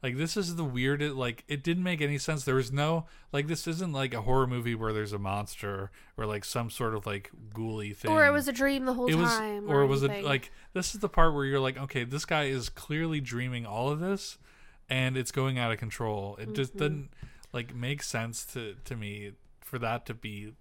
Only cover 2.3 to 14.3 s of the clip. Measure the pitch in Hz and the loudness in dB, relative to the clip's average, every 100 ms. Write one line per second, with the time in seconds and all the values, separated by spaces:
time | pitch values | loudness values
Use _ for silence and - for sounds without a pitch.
2.3 | 156 135 131 120 135 151 165 160 - - | -2 2 2 2 0 2 2 -2 -14 -4
3.3 | 139 147 165 - 165 185 139 135 120 107 | -2 0 -2 -2 -2 -2 0 -2 0 4
4.3 | 131 127 123 120 110 110 107 104 104 98 | 6 6 2 0 0 0 0 -2 -2 -2
5.3 | 101 104 - 104 98 98 - - - 107 | -2 -4 -6 -4 -4 -6 -12 -16 -6 -4
6.3 | 104 - 123 113 - 117 110 104 101 98 | -4 -4 -4 -4 -2 -2 -2 -4 -6 -8
7.3 | - 107 107 113 110 104 101 - 320 294 | -18 -14 -6 -4 -4 -6 -4 2 6 8
8.3 | 294 277 240 277 277 262 240 247 160 - | 6 2 2 2 2 0 0 2 4 4
9.3 | 226 214 208 208 143 139 139 139 202 151 | 4 0 -4 2 6 6 4 2 0 0
10.3 | 135 - - - 185 180 208 196 - 165 | 0 -2 -18 -8 -4 -4 -2 0 8 8
11.3 | 147 135 139 131 127 135 135 120 139 - | 8 2 2 2 -2 -4 -2 -2 -4 2
12.3 | 160 143 135 117 - - 151 165 156 127 | 2 2 0 -2 -8 -4 -2 0 0 -2
13.3 | 120 127 123 117 107 131 151 180 196 - | -4 -2 -4 -4 -2 0 0 0 -2 -4